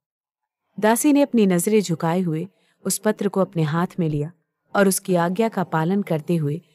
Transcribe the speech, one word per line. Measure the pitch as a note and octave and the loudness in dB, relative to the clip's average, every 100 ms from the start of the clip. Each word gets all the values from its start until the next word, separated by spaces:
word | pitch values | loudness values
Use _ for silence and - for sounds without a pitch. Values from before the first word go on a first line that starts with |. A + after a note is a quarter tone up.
| _ _ _ _ _ _ _ - | _ _ _ _ _ _ _ -2
दासी | G#3+ A#3 D4+ | 0 2 4
ने | C#4+ | 4
अपनी | C#4+ A#3 G3 | 4 2 4
नजरें | F3 G#3 G#3+ | 2 2 2
झुकाए | F3+ D#3+ E3 F3+ | 0 -2 -2 -2
हुए | F3+ D#3 F#3 _ _ _ G3+ | -2 -4 -8 _ _ _ -8
उस | - | -4
पत्र | G#3+ G#3+ G#3 | -4 -2 -2
को | G3 | -2
अपने | F3+ E3+ | -2 0
हाथ | D3+ E3 F3+ - | -2 -2 -4 -4
में | E3 | -4
लिया | D3 D3 - _ _ _ G3+ | -4 -6 -12 _ _ _ 0
और | G3 | 2
उसकी | F#3+ - F3 | 0 0 0
आज्ञा | F3 F#3 A3+ | 0 0 -2
का | G#3 | -2
पालन | F3 D#3+ D#3+ G3+ | -2 -2 0 -2
करते | F#3+ D#3 D3+ E3+ | -2 -4 -2 -2
हुए | D3 D#3+ - | -2 -6 -12